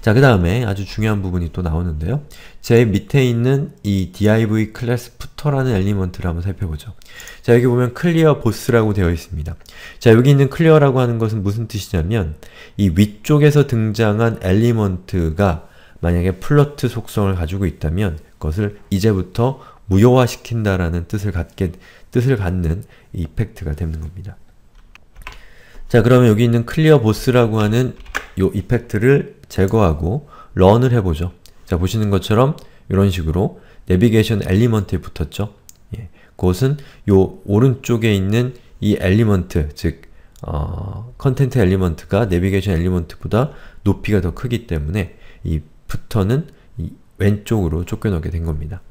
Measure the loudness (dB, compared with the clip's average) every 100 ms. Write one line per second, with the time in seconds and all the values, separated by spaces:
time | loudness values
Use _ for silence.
0 | 2 4 6 4 2 0 -2 -6 -8 -4
1 | -2 -2 -4 -4 -6 -6 -4 -4 -4 -6
2 | -4 -6 -8 -20 -20 -18 0 2 4 0
3 | 0 0 2 0 0 0 -2 -8 -4 -2
4 | -4 -2 2 2 2 0 -2 -6 -4 -4
5 | -6 _ -16 -6 -4 -2 0 0 0 -2
6 | -4 -6 -6 -4 -6 -6 -8 -8 -12 -20
7 | -20 -20 -20 -12 2 4 4 2 -2 -2
8 | 0 4 4 4 0 -4 0 2 2 2
9 | 0 -2 -6 -10 -10 -12 -18 -20 -20 0
10 | 6 6 6 4 2 2 4 6 6 2
11 | 0 -2 -2 -2 -4 -4 -6 -8 -4 -4
12 | -2 -2 -4 -8 -16 -20 -18 0 0 4
13 | 2 0 0 4 4 4 2 0 -2 0
14 | 0 2 0 0 0 2 2 2 0 -4
15 | -6 -4 -2 0 0 0 -8 -20 -20 -6
16 | -2 0 0 -4 0 2 2 0 -6 -6
17 | -8 -2 -2 -2 -4 -4 -4 -4 -6 -2
18 | -4 -6 -14 _ -6 -4 -4 -6 -6 -2
19 | 0 0 -4 -2 -2 -4 -14 -20 -2 4
20 | 6 6 2 -2 -10 -4 -2 0 -2 -4
21 | -6 -6 -4 -6 -8 -4 -6 -6 -20 -20
22 | -6 -2 0 0 -2 -2 -2 -4 -8 -20
23 | _ -10 -10 -6 -8 -6 -10 -6 -6 -8
24 | -10 -12 -16 -18 -20 _ _ -20 -20 -20
25 | -20 -20 -20 -20 -20 -20 -20 -18 0 2
26 | 6 6 6 4 2 2 -2 0 4 6
27 | 4 0 2 2 2 2 0 0 -2 -6
28 | -12 -12 -10 -2 -2 -2 -2 -4 -2 -2
29 | 2 2 0 -14 -12 -2 0 2 2 0
30 | -2 -4 -8 -20 -12 4 6 6 4 2
31 | 0 -4 -6 -10 -20 -20 -6 -2 -2 -2
32 | 0 -2 0 2 2 0 -12 -20 -4 0
33 | 2 0 -2 -2 -2 -6 -20 -20 -2 2
34 | 4 4 2 0 0 2 2 0 -2 -6
35 | -8 -8 -8 -6 -10 -10 _ -20 -18 -16
36 | -16 -20 _ _ -2 0 0 -2 -8 -12
37 | 2 4 4 -2 -2 2 2 0 -2 0
38 | 2 0 0 -2 -2 -8 -20 -6 -2 0
39 | 2 2 2 0 0 -4 -4 -6 -8 -8
40 | -18 -20 -20 -18 -10 -8 -6 -8 -10 -12
41 | -14 -6 -4 0 0 2 2 2 0 -4
42 | -4 -2 0 0 0 -2 -2 -2 0 -2
43 | -6 -12 -4 -2 -2 -6 -20 -6 -2 -2
44 | 0 -2 -2 -6 -6 -6 -6 -6 -4 -4
45 | -6 -10 -20 -12 -6 -6 -6 -20 _ -10
46 | -4 -2 0 -2 -4 -16 _ -12 -12 -12
47 | _ _ 0 0 -2 -2 0 -4 -6 -6
48 | -4 -4 -4 -6 -6 -6 -8 -12 -16